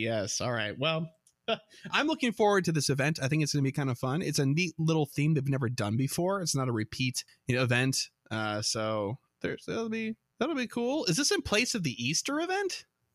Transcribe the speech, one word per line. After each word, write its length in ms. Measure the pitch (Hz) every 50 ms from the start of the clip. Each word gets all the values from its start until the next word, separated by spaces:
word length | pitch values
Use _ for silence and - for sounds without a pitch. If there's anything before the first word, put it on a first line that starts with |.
| 110
Yes. 360 | 113 113 110 95 95 - -
All 120 | 98 123 120
right. 240 | 113 104 104 101 -
Well, 320 | 135 160 160 160 165 160 - _ _ _ _ _ _ -
<laughs> 420 | 220 220 - _ - - - 185
I'm 160 | - 208 277
looking 240 | 311 320 - 269 240 -
forward 320 | - 220 208 202 196 170
to 60 | 175 160
this 160 | 151 135 -
event. 300 | 139 139 131 151 156 -
I 60 | 135 127
think 140 | 147 156 151
it's 100 | - -
gonna 100 | 147 135
be 80 | 135 131
kind 180 | 151 143 135
of 80 | 127 -
fun. 240 | - 131 131 165 -
It's 160 | 147 147 -
a 80 | 143
neat 280 | 135 143 165 185 160 - -
little 280 | 160 160 160 160 147
theme 280 | - - - 143 156 160
they've 140 | 143 135 139
never 200 | 135 135 131 113
done 280 | 123 - 107 104 110
before. 440 | 123 131 143 - - 170 185 196 202 175
It's 120 | 147 -
not 140 | 139 131 127
a 40 | 117
repeat, 520 | 110 110 - - - 131 127 - - - - - _ _ -
you 80 | 123
know, 60 | 123 131
event. 320 | 117 123 120 127 135 131 - - - _ _ _ -
Uh, 320 | 110 110 107 107 107 107 107
so 560 | - - 113 110 110 110 107 101 98 123 - _ _ _ _
there's, 240 | - - - - -
that'll 220 | - - 226 226 226
be, 260 | 220 226 220 220 220 - _ _ _ -
that'll 160 | 226 311 330
be 140 | 262 247 -
cool. 360 | - 240 240 247 277 311 -
Is 100 | 180 160
this 160 | - - - 403
in 100 | 359 -
place 320 | - 208 214 247 - -
of 80 | 226 165
the 180 | 139 110 -
Easter 380 | 120 127 160 - - - 277 302
event? 460 | 339 359 370 392 403 359 - - - _ _ _ _ _